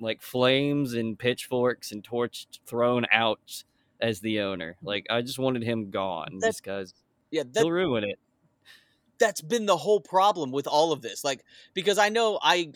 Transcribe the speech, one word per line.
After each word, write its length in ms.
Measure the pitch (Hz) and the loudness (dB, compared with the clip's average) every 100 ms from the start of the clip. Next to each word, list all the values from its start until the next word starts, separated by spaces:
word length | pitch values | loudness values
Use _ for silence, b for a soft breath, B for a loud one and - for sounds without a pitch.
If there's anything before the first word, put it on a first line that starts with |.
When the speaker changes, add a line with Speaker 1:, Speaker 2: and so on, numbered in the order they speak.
Speaker 1:
like, 200 | 113 113 | -6 -6
flames 720 | - 127 127 135 143 143 135 | -4 2 4 4 2 0 0
and 240 | 117 113 107 | -2 -4 -2
pitchforks 760 | 123 123 - 127 123 117 - | -2 -2 -2 0 0 -2 -8
and 100 | 107 | -12
torch 440 | - 120 120 - - - - | -6 -4 -4 -6 -18 -20 -6
thrown 400 | 117 120 123 117 | 0 2 2 2
out 500 | 110 113 107 - - - _ _ - | 2 2 0 -8 -16 -18 _ _ -4
as 180 | 113 107 | -4 -2
the 220 | 110 107 | -2 -2
owner. 320 | 98 92 82 | -2 -4 -8
Speaker 2:
Mm-hmm. 140 | 90 - | -10 -6
Speaker 1:
Like, 180 | 101 95 | -6 -2
I 120 | 117 | -2
just 180 | 123 131 | -2 -2
wanted 240 | 131 123 | -2 -2
him 260 | 113 117 98 | -2 -2 -4
gone 500 | 98 95 85 76 95 | -4 -4 -4 -8 -2
Speaker 2:
That 60 | 226 | -2
Speaker 1:
just 140 | - | -2
'cause 300 | - 98 92 _ _ _ - | -6 -8 -8 _ _ _ -8
Speaker 2:
Yeah, 120 | 156 127 | -6 -2
that 80 | 135 | 0
Speaker 1:
he'll 100 | 160 | 2
ruin 320 | 170 180 117 | 2 0 0
it. 160 | 101 - _ _ _ _ - b b b _ - | -2 -6 _ _ _ _ -20 b b b _ 2
Speaker 2:
That's 220 | 220 - | 2 0
been 260 | 156 233 208 | -2 0 2
the 100 | 175 | 2
whole 220 | 165 208 | 2 0
problem 500 | - 185 202 190 135 | 2 4 4 4 -2
with 140 | 139 135 | -4 2
all 260 | 147 165 | 4 4
of 100 | 139 | 2
this. 200 | 113 95 | -6 -6
Like, 200 | 143 131 _ B B 196 | -4 -4 _ B B -4
because 240 | 190 202 | 0 2
I 100 | 208 | 2
know, 300 | 220 226 196 | 2 0 0
I 320 | 156 180 160 | 2 2 0